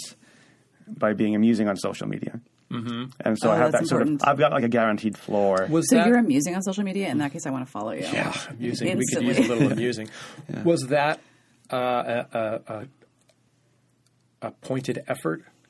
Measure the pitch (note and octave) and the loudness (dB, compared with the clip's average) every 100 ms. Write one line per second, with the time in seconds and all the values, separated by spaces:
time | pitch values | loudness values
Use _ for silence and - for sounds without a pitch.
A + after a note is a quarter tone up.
0 | - - _ _ _ _ _ _ - - | -12 -18 _ _ _ _ _ _ -18 -2
1 | A2 G#2 G#2+ G#2 A2 A2+ G#2 F#2+ G2 G2 | 0 2 0 4 4 4 0 -2 -4 -6
2 | G#2 G2+ - A#2+ - _ _ A#2+ A#2 A#2+ | -8 -6 -8 -10 -16 _ _ -10 -8 -8
3 | C3 - - G#2+ A#2 G#2+ B2 A#2+ - B2 | -10 -4 -2 2 2 4 4 4 2 2
4 | C#3 C#3+ C#3+ C#3 D3 C#3 A#2 A#2 A2+ G#2 | 2 2 2 4 4 2 2 2 2 2
5 | A2 G2 - G#2 G2+ F#2+ F#2+ D#3+ D#3 B3 | -2 -4 -2 2 4 2 2 2 4 4
6 | A3 A#3+ A#3 C3+ - F3+ G3 F#3+ G3 G3 | 6 4 4 2 0 -2 -4 -4 -4 -2
7 | F#3+ D3+ C#3+ E3 D3 C3 B2+ G#2+ A2 G2 | -2 -2 -2 -4 -6 -6 -6 -8 -6 -6
8 | - - - - - A2+ A#2+ - - - | -4 -2 -2 -4 -10 -8 -6 -2 -2 0
9 | B2+ - B2 A#2+ A#2 A#2+ C#3 A2 B2 A2 | 0 0 2 4 4 4 2 2 -2 -4
10 | A2 - - - - - E3+ E3 B2+ D3 | -10 -14 -16 -16 -12 -2 2 2 2 2
11 | D3 - - _ _ _ - B2+ B2 B2 | 2 -2 -8 _ _ _ -6 -2 0 0
12 | A#2+ A#2+ C3 A#2 A2 A2 - G#2+ G#2 _ | 0 -4 -4 -4 -4 -4 -8 -12 -12 _
13 | _ _ _ _ _ _ _ _ _ _ | _ _ _ _ _ _ _ _ _ _
14 | _ _ _ _ A2+ - - C3 B2+ A#2 | _ _ _ _ -14 -12 -6 -4 -4 -6
15 | - B2 D#3+ D#3+ - _ | -6 -4 -4 -6 -10 _